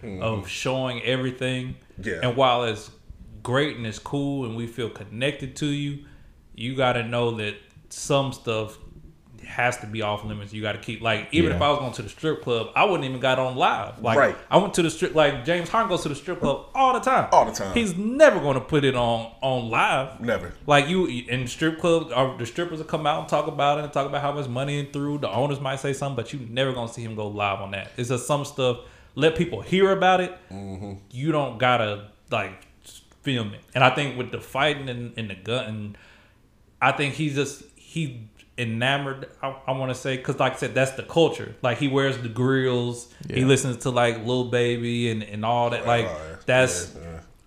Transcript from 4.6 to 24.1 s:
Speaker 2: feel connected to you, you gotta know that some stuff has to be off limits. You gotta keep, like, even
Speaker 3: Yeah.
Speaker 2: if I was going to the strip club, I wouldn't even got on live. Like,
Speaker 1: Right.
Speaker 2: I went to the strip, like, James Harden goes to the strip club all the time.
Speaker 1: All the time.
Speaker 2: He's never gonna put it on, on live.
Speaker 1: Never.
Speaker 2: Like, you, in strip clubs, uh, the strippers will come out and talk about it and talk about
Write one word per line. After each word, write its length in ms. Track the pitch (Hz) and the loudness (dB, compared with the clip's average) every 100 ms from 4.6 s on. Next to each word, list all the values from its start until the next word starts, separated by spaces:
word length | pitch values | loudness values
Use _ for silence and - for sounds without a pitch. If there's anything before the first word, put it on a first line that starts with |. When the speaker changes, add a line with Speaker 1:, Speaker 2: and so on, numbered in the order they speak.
| 117 | -6
Speaker 2:
feel 240 | 131 110 | -4 -6
connected 680 | - 104 107 139 151 131 - | -6 -12 -4 -2 -2 -8 -4
to 100 | 151 | -2
you, 380 | 143 143 143 - - - - - | -2 -4 -8 -12 -20 -20 -20 -20
you 220 | - 120 135 | -10 -6 2
gotta 260 | 127 123 | 2 2
know 300 | 117 120 120 113 | 0 0 0 0
that 160 | 104 104 - - - | -6 -8 -16 -20 -18
some 440 | - - 139 131 | -8 0 2 2
stuff 440 | - 120 110 107 - - - - - - 110 - | -4 -4 -2 -4 -10 -18 -20 -20 -20 -20 -20 -10
has 320 | - 123 120 | 0 0 0
to 80 | 107 | -6
be 140 | 110 | -4
off 200 | 104 104 | -2 -2
limits. 280 | 107 104 101 | -4 -8 -10
You 100 | 107 | -6
gotta 160 | 107 101 | -4 -4
keep, 220 | - 107 | -8 -4
like, 280 | 113 107 107 | 0 0 2
even 180 | 156 175 | 2 4
Speaker 3:
Yeah. 60 | - | 4
Speaker 2:
if 60 | |
I 80 | 147 | 2
was 80 | 143 | 2
going 120 | 127 | -2
to 80 | 117 | -6
the 60 | 104 | -10
strip 340 | - 156 147 | -4 -4 -2
club, 240 | 131 117 110 135 | 0 -2 0 2
I 80 | |
wouldn't 200 | 202 170 131 | 4 2 0
even 100 | 127 | 0
got 180 | 131 131 | 2 2
on 180 | 127 127 | 2 2
live. 440 | 190 - 101 - | 2 2 -4 -2
Like, 160 | 117 113 | 2 6
Speaker 1:
Right. 180 | 104 - - | 6 2 -6
Speaker 2:
I 80 | 160 | -6
went 160 | 196 | -4
to 80 | 185 | 0
the 80 | 160 | -2
strip, 240 | - 180 | 0 0
like, 300 | 156 147 131 | 2 2 2
James 240 | 123 175 170 | -2 -2 -2
Harden 180 | 226 208 | -2 0
goes 140 | 175 | -2
to 60 | 160 | -4
the 40 | |
strip 260 | 139 - 135 | -8 -8 -4
club 260 | 151 139 - | -2 -2 -4
all 180 | 254 262 | 2 2
the 80 | 233 | 2
time. 260 | 262 247 - | 2 2 6
Speaker 1:
All 140 | 170 113 | 4 4
the 40 | |
time. 220 | - 95 | 0 -2
Speaker 2:
He's 220 | 240 214 175 | 0 0 -2
never 420 | 214 269 302 190 | 0 8 8 8
gonna 220 | 143 131 | 2 0
put 240 | - 151 | 2 2
it 100 | 135 | 4
on, 380 | 123 120 113 113 - | 2 2 0 -2 -4
on 280 | 135 127 113 | -2 0 0
live. 500 | 117 202 143 135 - | 2 2 2 -2 -4
Speaker 1:
Never. 320 | 117 98 87 - 147 | -2 -2 -4 -6 4
Speaker 2:
Like, 220 | 143 139 | 4 6
you, 180 | 185 170 | 2 2
in 420 | 123 123 127 123 | -2 -4 -4 -4
strip 320 | - 160 160 | -2 -2 0
clubs, 320 | 175 165 143 | 2 2 2
uh, 220 | 120 131 120 | 2 2 0
the 100 | 117 | -6
strippers 320 | - 170 160 | -4 -4 -6
will 60 | |
come 220 | 156 160 151 | -6 -2 0
out 120 | 160 | 0
and 80 | 156 | 0
talk 200 | 151 156 | 0 0
about 300 | 143 143 147 | 2 2 2
it 60 | |
and 80 | 147 | 0
talk 140 | 147 | -2
about 140 | 139 | -2